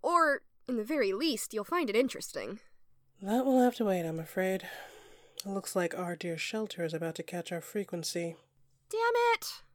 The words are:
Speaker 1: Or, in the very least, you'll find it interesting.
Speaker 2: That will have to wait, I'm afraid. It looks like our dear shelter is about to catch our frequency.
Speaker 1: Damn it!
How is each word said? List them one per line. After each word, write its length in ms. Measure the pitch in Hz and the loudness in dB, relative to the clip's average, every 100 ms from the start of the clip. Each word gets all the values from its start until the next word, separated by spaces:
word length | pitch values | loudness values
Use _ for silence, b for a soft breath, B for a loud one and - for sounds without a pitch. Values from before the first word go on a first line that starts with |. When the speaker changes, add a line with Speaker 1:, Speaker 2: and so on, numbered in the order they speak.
Speaker 1:
Or, 400 | 285 339 311 277 - _ - | 4 6 6 4 -4 _ -4
in 100 | 240 | -4
the 60 | |
very 300 | 214 302 202 | 0 2 2
least, 400 | 196 285 220 - | 2 0 0 -4
you'll 100 | 214 | -6
find 260 | 202 349 269 | -2 0 2
it 60 | 214 | 2
interesting. 640 | 262 - - - 104 208 - - - _ _ _ | 2 0 -8 -8 -8 -10 -14 -20 -20 _ _ _
Speaker 2:
That 240 | 196 233 262 | 0 2 6
will 160 | 262 | 6
have 140 | 247 247 | 6 4
to 100 | 214 | 2
wait, 200 | 180 165 | 2 0
I'm 140 | 160 | -4
afraid. 480 | 160 - 185 190 - B B B B B B B 202 | -4 -2 0 0 -4 B B B B B B B -6
It 40 | |
looks 260 | 196 190 190 | -6 -2 -2
like 220 | 175 - | 0 -2
our 180 | 175 170 | -4 -4
dear 220 | 180 160 | -4 -4
shelter 460 | - 220 214 - | -4 -4 -6 -4
is 100 | 165 | -4
about 220 | 160 165 160 | -2 -4 -6
to 80 | |
catch 280 | 165 175 170 | -8 -8 -6
our 100 | 170 | -8
frequency. 720 | - 214 196 170 160 175 170 165 _ _ _ _ _ | -4 -6 -4 -6 -4 -4 -4 -6 _ _ _ _ _
Speaker 1:
Damn 100 | 440 466 466 480 | 0 2 4 4
it! 120 | 466 - - - | 4 -2 -12 -18